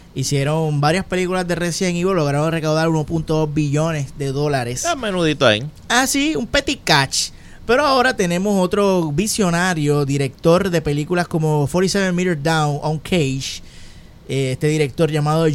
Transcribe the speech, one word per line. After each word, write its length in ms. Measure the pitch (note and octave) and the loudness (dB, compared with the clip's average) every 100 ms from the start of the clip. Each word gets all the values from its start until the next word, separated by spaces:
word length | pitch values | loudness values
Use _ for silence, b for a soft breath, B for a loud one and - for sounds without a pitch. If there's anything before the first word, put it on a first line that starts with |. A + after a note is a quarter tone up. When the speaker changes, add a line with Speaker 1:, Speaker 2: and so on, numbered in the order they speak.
| B | B
Speaker 1:
hicieron 680 | - B2+ C#3+ C#3 D#3+ D#3 D3 | -6 -2 0 0 0 0 2
varias 220 | D3+ F3+ F#3 | 2 2 0
películas 420 | F#3 F3+ F#3 F3 | -2 0 -2 -2
de 80 | E3+ | -2
Resident 420 | F3 D#3 F#3 F3 | -2 -2 -2 0
Evil, 180 | F#3 F#3+ | 0 0
lograron 360 | C#3+ C#3+ D#3+ | 0 0 0
recaudar 380 | E3 D#3 D#3 E3 | -2 0 0 0
uno 160 | D#3+ D3+ | 0 -2
punto 320 | E3 D#3 D#3 | -4 -2 0
dos 140 | D#3 | 0
billones 600 | D3 D3 D3 D#3+ D#3 C3+ D3+ | 0 0 0 0 -2 -6 -6
de 80 | C#3 | -4
dólares. 440 | C3+ D3 C3+ A#2+ B2+ | -2 0 0 -2 -4
Speaker 2:
Está 200 | E4+ D4+ | -4 -4
menudito 520 | A3 F3+ E3 C#3+ B2+ | -2 0 0 4 4
ahí. 180 | G#2+ D3 - - | 4 0 -10 0
Speaker 1:
Ah, 180 | A#3+ C4 | 2 2
sí, 300 | C#4 D4 D4+ | 0 0 -2
un 100 | A#3 | -2
petit 360 | C#4+ C#4+ C#4 | -2 -2 -2
catch. 460 | - D3+ C3+ - - B B B - | 2 2 2 -2 -6 B B B 0
Pero 200 | B3+ D4 | 2 4
ahora 300 | C4 B3+ B3 | 4 2 2
tenemos 440 | F3+ F3 G3+ G3 | 0 0 0 2
otro 480 | F3+ G3+ G3+ F#3 D#3 | 2 2 2 2 0
visionario, 960 | C#3+ G#3+ - F#3 E3+ F#3 E3 D3 D3 C#3 | 0 -2 0 0 2 0 0 0 2 0
director 640 | C#3 C3+ - E3 F3 G3 | 0 -2 0 4 4 4
de 120 | E3 | 0
películas 460 | D#3 C#3+ D3+ F3 F3 | 0 -2 -2 -2 -2
como 380 | D#3+ D#3 D3+ C#3 | -2 0 2 0
Forty-seven 480 | F3+ F#3+ G3+ F#3+ | 2 0 0 0
Meter 280 | F3 F#3 D#3 | 0 -2 -2
Down, 380 | D#3 D#3+ D3 C#3+ | 0 2 0 -2
On 160 | D3+ D#3 | -4 -4
Cage. 640 | - F3+ C3+ C3+ - - - B B B B B - | -2 0 0 -2 -6 -10 -14 B B B B B -8
Eh, 240 | C3+ C3 | -4 -2
este 160 | B2+ D3+ | -2 0
director 420 | D#3 C#3+ - D#3+ | 0 0 0 0
llamado 380 | D3+ D3+ D#3+ D#3+ | 0 0 2 2